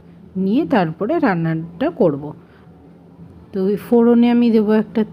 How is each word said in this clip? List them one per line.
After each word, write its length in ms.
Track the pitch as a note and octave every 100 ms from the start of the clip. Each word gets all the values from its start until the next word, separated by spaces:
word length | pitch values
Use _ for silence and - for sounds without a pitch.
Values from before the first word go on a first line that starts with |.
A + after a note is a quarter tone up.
| - - - F#3+
নিয়ে 300 | F#3+ A#3+ -
তারপরে 520 | A3 E3 D#3+ G#3 E4+
রান্নাটা 720 | C#4 F3 E3 D#3+ E3 - D4
করব। 420 | - F#3 C#3 D3 - - - - - - - - - - - -
তো 160 | G3 F#3+
এই 80 | G3+
ফোড়নে 540 | - A#3+ A#3 A#3+ A#3+
আমি 200 | A#3+ A#3+
দেবো 220 | A3 G#3
একটা 320 | A3 G#3+ A#3 G#3+